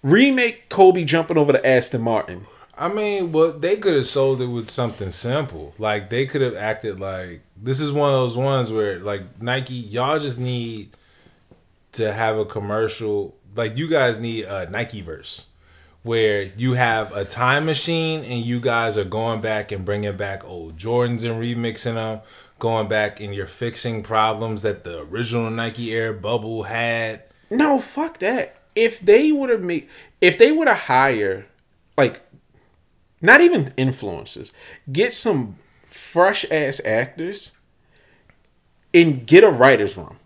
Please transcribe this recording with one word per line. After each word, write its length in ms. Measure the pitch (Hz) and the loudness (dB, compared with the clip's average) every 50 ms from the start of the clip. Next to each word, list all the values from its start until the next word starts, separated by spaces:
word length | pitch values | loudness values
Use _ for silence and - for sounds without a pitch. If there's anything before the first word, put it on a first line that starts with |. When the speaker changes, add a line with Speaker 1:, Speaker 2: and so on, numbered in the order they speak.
Speaker 1:
Remake 680 | - 135 170 220 262 277 262 254 247 233 - - _ _ | 4 6 6 6 6 6 4 2 0 0 -2 -6 _ _
Kobe 340 | - 196 190 185 180 180 165 | 4 8 8 8 8 6 0
jumping 320 | 135 151 165 160 - 175 | 2 0 0 0 2 2
over 140 | 156 147 143 | 2 4 4
the 140 | 135 - - | 4 4 4
Aston 360 | 131 131 123 123 - - 120 | 4 4 4 2 0 -4 -4
Martin. 440 | 113 117 110 104 - - 90 90 104 - - - - _ _ | -2 0 0 -2 -2 -4 -12 -16 -16 -20 -20 -20 -20 _ _
Speaker 2:
I 100 | - 151 180 | -6 -6 -4
mean, 420 | 202 214 208 208 202 196 180 170 | -2 -2 -2 -2 -2 -2 -4 0
well, 200 | 156 156 160 165 | 2 2 2 2
they 240 | 147 151 147 175 208 | 2 -2 -2 -2 -2
could 180 | 214 208 196 165 | 0 0 2 2
have 100 | 139 123 | 2 2
sold 340 | - - 143 135 135 135 127 | 0 0 2 2 2 2 0
it 60 | 127 | -2
with 220 | 123 120 120 113 - | -4 -4 -6 -6 -6
something 420 | - - 123 113 104 - 101 92 | -4 -4 -4 -4 -4 -8 -8 -6
simple. 640 | 87 - - 120 127 151 151 131 - 78 76 71 - | -4 -4 -2 -2 -2 -2 -4 -6 -10 -14 -16 -16 -12
Like, 320 | - 107 107 107 104 101 95 | -4 -2 -2 -2 -2 -4 -4
they 160 | 113 123 139 | -4 -4 -4
could 160 | 131 - 143 | -2 -2 -2
have 140 | 131 123 107 | -2 -2 -2
acted 440 | 92 104 110 110 110 - 110 98 95 | -4 -4 -4 -4 -4 -6 -8 -8 -6
like, 420 | 98 95 95 92 92 90 85 82 _ _ _ | -8 -8 -8 -8 -10 -12 -14 -18 _ _ _
this 240 | 95 107 123 135 135 | -10 -6 -4 -4 -2
is 120 | 151 147 | -2 -2
one 180 | 143 147 147 143 | 0 0 2 2
of 60 | 139 | 2
those 220 | 131 123 120 113 | 2 0 0 -2
ones 340 | 123 131 139 135 131 123 110 | -2 -2 0 0 -2 -2 -2
where, 280 | 110 110 107 101 95 87 | -2 -2 -2 -2 -2 -6
like, 420 | 95 104 101 98 92 - - - | -6 -6 -6 -6 -8 -14 -16 -10
Nike, 340 | 113 120 127 135 131 127 127 | -6 -4 -4 -4 -6 -8 -10
y'all 420 | 123 117 101 104 120 127 139 156 156 | -12 -12 -8 -4 -2 -2 0 -2 -2
just 200 | 147 143 120 120 | -4 -6 -6 -6
need 500 | 127 123 123 120 117 117 113 107 101 - - _ _ _ _ _ _ _ _ _ _ _ - _ _ _ _ _ _ _ - | -6 -6 -4 -6 -6 -8 -10 -12 -16 -18 -20 _ _ _ _ _ _ _ _ _ _ _ -20 _ _ _ _ _ _ _ -6
to 180 | - 110 107 104 | -4 -4 -2 -2
have 240 | 110 113 110 110 | 0 -2 0 0
a 80 | 110 104 | -2 -4
commercial. 920 | 104 - 107 101 101 104 110 113 107 107 - 117 107 104 101 98 - - _ _ - 101 | -4 -6 -8 -6 -4 -2 -2 -2 -4 -4 -6 -4 -4 -2 -4 -4 -6 -12 _ _ -12 -6
Like, 220 | 113 117 110 110 | -6 -6 -4 -4
you 100 | 127 160 | -6 -4
guys 320 | 160 165 151 131 123 113 107 | 0 2 2 2 2 0 -2
need 260 | 120 117 113 110 101 | -6 -6 -6 -6 -8
a 240 | 92 98 98 90 85 | -6 -8 -8 -8 -6
Nike-verse 760 | 95 110 117 - 113 104 85 80 78 76 - - - - - _ _ _ _ _ _ - - _ _ _ | -6 -6 -6 -6 -10 -14 -12 -12 -14 -14 -12 -14 -14 -14 -14 _ _ _ _ _ _ -20 -20 _ _ _
where 420 | _ 117 117 113 110 107 104 101 98 98 95 | _ -4 0 2 2 2 0 0 -4 -8 -8
you 160 | 107 120 127 123 | -4 -2 0 2
have 420 | 123 123 117 113 110 107 92 87 | 2 2 2 2 0 -2 -4 -6
a 80 | 101 101 | -8 -6
time 420 | - - 113 123 127 135 147 156 | -6 -2 0 2 2 2 2 0
machine 580 | 160 156 139 - 170 165 165 160 160 160 156 127 | 0 -2 -2 -2 -2 -2 -2 -2 -2 -4 -6 -6
and 180 | 123 123 117 117 | -8 -6 -6 -4
you 160 | 120 120 120 | -4 -4 -2
guys 380 | 117 123 117 117 117 113 104 | -2 0 0 0 0 0 -2
are 80 | 107 98 | -2 -4
going 340 | 92 101 107 113 117 113 110 | -4 -4 -4 -4 -4 -4 -4
back 320 | 104 110 110 107 101 - | -4 -4 -4 -4 -4 -6
and 140 | 104 95 92 | -8 -8 -6
bringing 320 | 90 104 104 104 101 98 | -4 -4 -4 -4 -6 -6
back 260 | 95 101 98 98 98 - | -6 -8 -8 -8 -10 -12
old 340 | - 90 87 82 80 78 | -14 -14 -14 -14 -14 -16
Jordans 460 | 80 92 113 120 123 120 120 120 113 117 | -10 -6 -2 0 0 0 0 -2 -4 -4
and 160 | 117 113 113 | -6 -6 -4
remixing 520 | 117 120 120 117 117 117 113 - - 120 113 | -6 -6 -4 -4 -4 -6 -4 -4 -6 -4 -4
them, 260 | 113 110 110 110 104 - - - - - _ _ _ | -4 -6 -6 -8 -10 -12 -20 -20 -20 -20 _ _ _
going 280 | - 113 113 110 107 95 | -4 -2 -2 -2 -2 0
back 320 | 110 107 107 104 104 - | 0 0 0 -2 -4 -10
and 120 | 107 101 101 | -10 -10 -8
you're 120 | 98 95 | -8 -8
fixing 560 | 87 - - 120 117 117 - - 120 113 110 101 | -10 -8 -8 -8 -6 -6 -6 -6 -4 -6 -6 -6
problems 600 | - 113 110 110 110 110 107 113 113 110 104 98 | -2 0 2 2 2 0 -2 -6 -6 -6 -4 -4
that 200 | 107 98 85 - | -4 -4 -4 -10
the 160 | 87 85 80 | -12 -12 -12
original 480 | 73 78 92 113 123 110 117 120 117 113 | -12 -10 -6 -6 -4 -4 -2 -4 -4 -4
Nike 440 | 113 113 117 117 117 120 120 110 110 | -4 -4 -6 -6 -6 -8 -8 -4 -4
Air 180 | 113 113 113 | -2 -2 -4
bubble 520 | 107 101 92 104 117 113 104 110 113 110 101 | -6 -6 -4 -4 -4 -4 -4 -6 -8 -8 -8
had. 580 | 98 113 113 117 117 117 117 113 110 110 101 - _ _ _ _ _ | -6 -4 -4 -2 -2 -2 -2 -4 -6 -8 -10 -16 _ _ _ _ _
Speaker 1:
No, 280 | 202 254 302 302 277 262 | 0 2 2 4 2 0
fuck 380 | 269 - - 285 311 320 - | 0 -6 -6 -6 -6 -6 -6
that. 400 | - 185 202 247 247 - - - _ _ _ _ | -4 -2 -2 -2 -2 -4 -6 -10 _ _ _ _
If 240 | 208 226 226 226 - | 2 2 2 0 0
they 320 | 180 185 208 247 302 311 | 4 6 6 8 6 4
would 200 | 311 277 269 254 | 2 0 0 0
have 120 | 240 214 180 | 0 0 0
made, 240 | 175 170 151 - - - - - - _ _ | -4 -4 -6 -6 -10 -20 -20 -20 -20 _ _
if 180 | 180 180 - - | 4 4 8 8
they 120 | 226 277 | 6 6
would 160 | 311 320 320 | 6 4 2
have 120 | 269 208 - | 2 2 2
hired, 680 | - - 127 131 135 139 127 110 104 95 95 98 101 _ _ _ _ _ _ _ _ _ _ | 0 2 4 4 4 4 2 0 0 -2 -2 -4 -8 _ _ _ _ _ _ _ _ _ _
like, 260 | - 139 117 - - _ _ _ _ _ _ _ _ _ _ _ _ _ _ _ _ _ _ _ _ | 2 2 2 0 -6 _ _ _ _ _ _ _ _ _ _ _ _ _ _ _ _ _ _ _ _
not 180 | 160 190 254 294 | 6 8 8 8
even 260 | 349 349 349 214 143 131 - | 8 6 6 4 -2 -2 -2
influencers, 760 | - 131 131 131 - - 98 85 80 82 - - - - - _ - - - - - _ - | -2 0 0 -2 -4 -8 -8 -8 -10 -12 -14 -14 -14 -16 -18 _ -20 -20 -20 -20 -18 _ -6
get 220 | 131 156 220 247 - | 0 0 2 4 4
some 420 | - - 226 190 139 120 104 92 - _ _ _ _ _ | 2 2 2 2 0 -2 -4 -10 -18 _ _ _ _ _
fresh 580 | _ - - - - - 170 180 196 202 - - - | _ -16 -14 -14 -2 4 4 4 4 4 -2 -4 -4
ass 300 | 165 156 147 135 135 - - | -2 -2 -2 -2 -6 -6 -4
actors 680 | 104 107 113 127 - - - 160 180 208 131 - - _ _ _ _ _ _ _ _ _ _ _ _ _ _ _ _ _ _ _ _ _ _ _ _ _ _ _ _ - | -2 -2 -2 -2 -4 -8 -10 -10 -10 -10 -10 -12 -14 _ _ _ _ _ _ _ _ _ _ _ _ _ _ _ _ _ _ _ _ _ _ _ _ _ _ _ _ 6
and 320 | 170 170 160 143 127 117 | 6 6 6 2 -2 4
get 180 | 110 151 185 226 | 8 10 10 10
a 60 | 208 | 8
writer's 460 | 147 117 127 139 131 107 104 98 - | 8 8 8 8 8 6 2 -2 -4
room. 200 | 95 80 - - - _ | -10 -14 -16 -18 -20 _